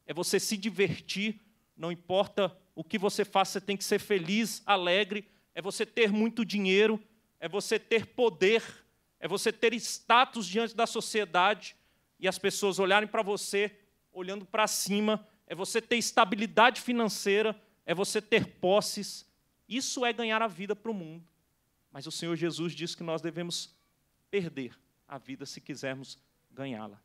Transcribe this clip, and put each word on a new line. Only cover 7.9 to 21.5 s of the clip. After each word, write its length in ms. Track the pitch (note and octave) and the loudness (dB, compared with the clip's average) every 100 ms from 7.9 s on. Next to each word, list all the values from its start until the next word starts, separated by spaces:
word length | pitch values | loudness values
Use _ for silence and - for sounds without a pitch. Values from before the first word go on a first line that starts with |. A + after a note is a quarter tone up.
| A3+ - | 0 0
poder, 560 | - A#3 D#3+ F#3 A3+ - - _ _ _ - | 0 0 4 4 4 0 -18 _ _ _ -12
é 80 | E3 | -6
você 240 | G3 A3+ | -2 -2
ter 200 | G#3 A#3 | 2 0
status 720 | A3+ - - - A#3 C4 A#3 F3+ | 0 -6 -8 4 6 6 0 -4
diante 280 | G3+ A3+ | -2 -2
da 120 | A3 A3+ | -2 -2
sociedade 920 | A#3 - A3 G3 F3+ F#3+ G#3+ - - _ _ _ - | -2 -4 -4 0 4 4 2 -6 -20 _ _ _ -4
e 80 | F#3 | -4
as 120 | F3+ | -2
pessoas 400 | G3 - G3+ E3+ | -2 0 -2 2
olharem 300 | F#3+ G3+ G#3+ | 4 4 2
pra 140 | A3 | -2
você, 560 | G3 G3+ - G3+ G#3 - _ _ _ | -2 -4 -4 -2 -2 -6 _ _ _
olhando 320 | F#3 F3+ G3+ | -12 -8 -10
pra 220 | F#3+ A3 G#3 | -6 0 0
cima, 600 | - - G3+ G#3+ G#3+ - _ - | 0 0 2 2 0 -4 _ -12
é 80 | |
você 260 | E3 G3 A#3 | -8 -2 -2
ter 160 | A3+ A#3+ | 0 0
estabilidade 840 | A3 - A3 G3+ A3 G#3+ B3 C4 | 2 4 4 2 0 6 6 6
financeira, 760 | - A#3+ A3 G#3 G3+ G3+ A3 G#3+ _ _ | -2 0 0 0 0 2 2 -2 _ _
é 100 | - | -6
você 260 | E3+ G3 G#3+ | -2 0 -2
ter 260 | G#3 A3 - | 2 2 2
posses. 840 | - F3+ G3+ - - G3 - - _ _ _ - | -2 2 2 2 -6 -8 -10 -16 _ _ _ -10
Isso 380 | A#3+ - - A#3+ | -8 -6 -2 -2
é 60 | |
ganhar 280 | A#3 A3+ A3 | 0 0 0
a 60 | A3+ | -2
vida 280 | E3 G3 | -4 -6
pro 200 | G#3 A3+ | -6 -6
mundo. 340 | G#3 D#3+ E3 E3 _ _ | -8 -8 -14 -20 _ _